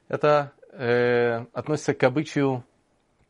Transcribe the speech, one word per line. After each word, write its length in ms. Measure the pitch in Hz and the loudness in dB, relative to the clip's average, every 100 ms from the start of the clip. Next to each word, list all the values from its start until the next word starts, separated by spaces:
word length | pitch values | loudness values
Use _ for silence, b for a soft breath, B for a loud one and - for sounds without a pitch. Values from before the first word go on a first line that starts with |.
| - | -10
это, 420 | - 151 147 139 _ - | -2 2 2 0 _ -20
э, 720 | 202 120 120 123 120 120 117 120 | -8 0 2 2 2 2 -2 -6
относится 400 | - 131 151 - | -10 -4 -4 -2
к 100 | 139 | 2
обычаю 640 | 135 131 151 143 139 127 - _ _ _ _ _ _ | 2 2 -4 -2 0 -2 -8 _ _ _ _ _ _